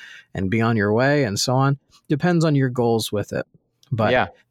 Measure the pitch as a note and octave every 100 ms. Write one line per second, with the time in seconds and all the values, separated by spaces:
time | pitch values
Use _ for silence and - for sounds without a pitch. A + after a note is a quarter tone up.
0 | - - _ - F#2+ A2 A2+ A#2 G2+ G#2+
1 | C3+ D3 B2+ G2+ - C3 C#3 C#3+ _ _
2 | _ C#3+ F3 F3 D#3+ C#3+ C3 B2 A#2 A#2
3 | - G#2 G2+ - - _ _ _ _ A2
4 | G#2+ B2 F#2+ - _